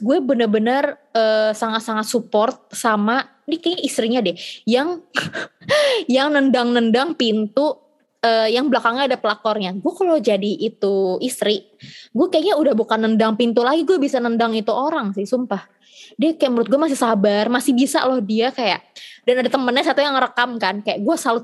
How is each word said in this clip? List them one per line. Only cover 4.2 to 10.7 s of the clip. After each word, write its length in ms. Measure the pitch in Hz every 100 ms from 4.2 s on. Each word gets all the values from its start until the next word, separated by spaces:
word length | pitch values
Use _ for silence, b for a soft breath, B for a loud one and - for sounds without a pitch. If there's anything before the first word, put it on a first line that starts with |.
| 185
deh, 80 | 170 B B 214
yang, 400 | 247 320 339 -
<laughs> 960 | - - - - _ - 587 571 466 311
yang 240 | 262 285
nendang-nendang 800 | 285 269 247 240 240 226 233 330
pintu, 640 | 311 233 214 208 269 294 - _ _ _ _ 233
eh, 280 | 226 220
yang 120 | 240 285
belakangnya 480 | 240 233 247 269
ada 40 | 254
pelakornya. 480 | 214 214 220 214 185 190
Gue 160 | 294
kalau 240 | 359 370 311
jadi 320 | 233 202 208 180
itu 560 | 214